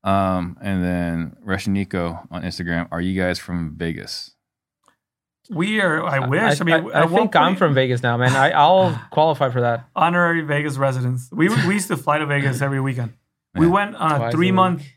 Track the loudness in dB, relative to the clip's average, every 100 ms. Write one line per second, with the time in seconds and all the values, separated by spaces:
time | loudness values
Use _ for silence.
0 | 2 2 2 -2 -4 -8 -4 -2 0 -2
1 | -2 -4 -6 -10 -6 -4 -2 -2 -2 -4
2 | -4 -6 -12 -10 -10 -8 -4 -4 -4 -6
3 | -4 -2 -2 -4 -6 -6 -6 -6 -8 -8
4 | -10 -14 -14 _ _ _ _ _ _ _
5 | _ _ _ _ _ -4 -2 0 0 0
6 | -2 -2 0 0 0 0 2 0 0 0
7 | 2 2 2 4 2 2 2 2 2 0
8 | 0 2 2 4 4 6 6 6 4 0
9 | -4 0 0 2 0 0 0 -2 -6 0
10 | 2 2 2 0 -2 -2 -2 0 0 0
11 | -2 -4 -6 0 2 2 0 -2 -2 -4
12 | -2 -2 0 0 0 -2 -2 -2 -4 -4
13 | -8 -10 _ _ _ 2 2 4 -2 -4
14 | 0 0 0 0 2 4 2 0 -8